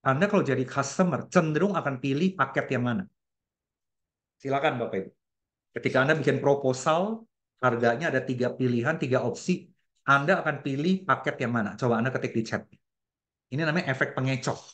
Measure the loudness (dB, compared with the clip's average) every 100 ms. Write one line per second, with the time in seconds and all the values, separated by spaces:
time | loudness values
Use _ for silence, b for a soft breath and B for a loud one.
0 | 0 2 2 2 2 -2 -2 -4 -4 0
1 | 0 0 2 2 2 0 0 0 -4 -4
2 | -2 0 0 0 -2 -2 -2 -2 0 -2
3 | -6 _ _ _ _ _ _ _ _ _
4 | _ _ _ _ -4 0 0 0 -2 -4
5 | -6 _ _ _ _ _ _ -4 0 2
6 | 4 2 2 2 2 2 2 0 0 0
7 | 0 -6 -10 _ _ _ 0 4 2 2
8 | 0 -2 -2 -2 -2 0 0 0 0 -2
9 | 0 0 0 -4 -2 -4 -4 _ _ _
10 | 2 4 4 2 0 -4 -4 -2 0 0
11 | 2 0 0 -4 -2 0 -2 -2 0 2
12 | 0 -2 -4 -4 -4 -6 -8 -20 _ _
13 | _ _ _ _ _ -4 0 0 -2 -2
14 | -2 0 -2 -2 -4 -6 -12